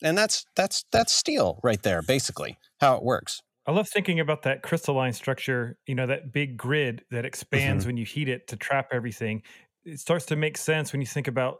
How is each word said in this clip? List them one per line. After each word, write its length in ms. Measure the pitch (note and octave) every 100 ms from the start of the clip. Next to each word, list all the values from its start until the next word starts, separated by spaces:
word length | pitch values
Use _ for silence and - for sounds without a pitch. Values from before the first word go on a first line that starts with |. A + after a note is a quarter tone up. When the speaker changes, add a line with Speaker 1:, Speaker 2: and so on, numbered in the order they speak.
Speaker 1:
And 140 | D#3 F#3
that's, 260 | G#3+ - - -
that's, 280 | F#3+ - -
that's 220 | A3+ A3+
steel 480 | - - D4+ F#2+ -
right 180 | B2 G#2
there, 200 | G#2 E2+
basically, 560 | E2 C3+ - - B1+ - _ _
how 160 | C#3+ B2+
it 80 |
works. 360 | A#2+ A#2+ - - - _ -
Speaker 2:
I 40 |
love 180 | F3 G#3
thinking 300 | G#3 F#3+ E3
about 240 | D#3 D3+
that 220 | C3 C3
crystalline 480 | - - - C3+ B2+
structure, 680 | A2+ - C3 - B2 A#2 - -
you 80 |
know, 140 | C3 B2+
that 240 | C#3 C#3
big 240 | C#3+ C#3+ A#2
grid 480 | B2 D3+ C3 A2+ -
that 120 | B2
expands 600 | B2 - - C#3 C#3 C3+
Speaker 1:
Mm-hmm. 60 | F#2+
Speaker 2:
when 60 | A#2+
you 60 |
heat 240 | A2 D3 C#3
it 200 | B2 -
to 80 | G#2+
trap 320 | - C#3 C3
everything. 540 | B2+ A#2 - A2+ A2 - - _ _
It 160 | E3 D3
starts 260 | - E3+ -
to 80 | D3+
make 220 | D#3 -
sense 320 | - D#3 C#3+
when 80 | C#3
you 60 | C3
think 220 | D3 C#3
about 300 | B2 B2+